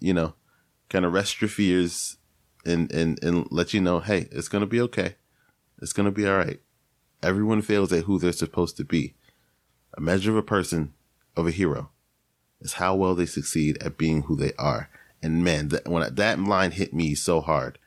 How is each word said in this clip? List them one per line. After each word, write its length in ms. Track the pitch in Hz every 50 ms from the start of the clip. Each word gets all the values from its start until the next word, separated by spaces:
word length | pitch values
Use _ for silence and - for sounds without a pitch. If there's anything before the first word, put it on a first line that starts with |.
you 120 | - 92
know, 220 | 90 85 80 80 - _ _ _ _ _ _ _ _ _ _ -
kinda 200 | - 95 90 87
rest 320 | 85 98 101 101 - -
your 80 | 117 104
fears 680 | - - 104 92 90 90 90 85 - - - - - - _ _ _ _ _ _ _ _ -
and, 280 | 82 87 85 85 -
and, 300 | - 80 82 82 - -
and 240 | - 85 87 87 - -
let 200 | - 82 87 -
you 80 | - 104
know, 200 | 92 87 87 82
"Hey, 280 | 87 101 104 87 - -
it's 160 | - - 82 -
gonna 180 | - 104 104
be 140 | 98 113 117
okay. 340 | 120 120 - 107 92 95 - _ _ _ _ _ _ _ _ _ _ _ _ _
It's 120 | - 101
gonna 180 | - - 101 101
be 160 | 98 104 104
all 120 | 98 98 95
right." 220 | 87 - - - _ _ _ _ _ _ _ _ _ _ _ _
Everyone 400 | - 87 95 101 107 107 110 107
fails 300 | 104 - 107 101 98 82
at 120 | 90 82 82
who 140 | 104 95 90
they're 140 | 87 87
supposed 440 | 82 - 85 76 - - 87 80 - -
to 60 | 71
be. 300 | - 87 80 69 - - _ _ _ _ _ _ _ _ _ _ _ _ _ _ _ -
A 40 | -
measure 320 | 76 82 90 98 95 110
of 40 | 110
a 60 | 110
person, 500 | 104 - 107 98 85 - 85 82 78 73 - _ _ _ _ _ _ _ _
of 100 | 87 82
a 60 | 85
hero, 380 | 80 92 95 80 69 - 71 - _ _ _ _ _ _ _ _ _ _ _ _ _ _
is 140 | - - -
how 200 | - 90 92 95
well 200 | 95 95 92 90
they 120 | 87 87
succeed 560 | 82 - 71 71 - - 80 76 76 73 -
at 140 | - 78 73
being 260 | - 82 80 80 78
who 140 | 71 80 78
they 160 | 69 71 69 - -
are. 320 | - 71 64 55 - - - - - _ _ _
And 220 | - 80 80 85 87
man, 240 | 87 80 73 76 71
that, 200 | 78 - - -
when 140 | 85 85
I, 80 | 78 57
that 280 | 65 104 101 110 104 -
line 340 | 95 101 101 92 95 87
hit 200 | 82 92 95 -
me 220 | - 80 85 76 73
so 260 | - - - 87 80
hard. 380 | 73 - 78 69 64 - - - _